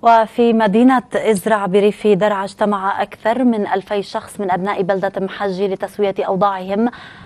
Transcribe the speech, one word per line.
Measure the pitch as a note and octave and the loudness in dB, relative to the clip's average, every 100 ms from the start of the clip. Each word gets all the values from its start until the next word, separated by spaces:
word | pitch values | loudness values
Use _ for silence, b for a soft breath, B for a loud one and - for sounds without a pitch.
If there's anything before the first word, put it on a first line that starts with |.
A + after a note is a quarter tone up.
وفي | A#3 A3+ G#3+ - A#3 | 6 4 4 2 2
مدينة | A3+ A3 G3+ B3+ C4 - | 4 2 4 4 4 0
إزرع | G3+ F#3 G#3+ G#3+ G#3+ G3 | -4 0 0 0 -2 2
بريف | F#3+ G#3 G3+ G#3+ | 2 2 2 2
درعا، | G3 G#3 G3+ | 2 2 0
اجتمع | G3 - G#3 G3+ F#3+ G3+ | -6 -2 -2 0 -2 -4
أكثر | G3+ - G#3+ A#3+ | -6 -4 -2 0
من | B3+ A3+ G3+ | 0 0 -2
ألفي | F#3+ F#3 G#3 | -4 -4 -6
شخص | G3 A3+ - - | -4 -8 -10 -8
من | G3 | -4
أبناء | F3+ F#3+ G3 | -2 -2 -4
بلدة | F#3 G3 G3 G3 | -2 -2 -2 -4
محجي | F#3+ - G3+ F3+ G3+ | -8 -6 -6 -2 -4
لتسوية | F#3+ F#3+ - G3+ G3 | -4 -8 -4 -4 -2
أوضاعهم | F3 F#3+ G3+ F#3+ F#3 G3+ A#3+ B B B | -4 0 0 -2 -6 -2 -2 B B B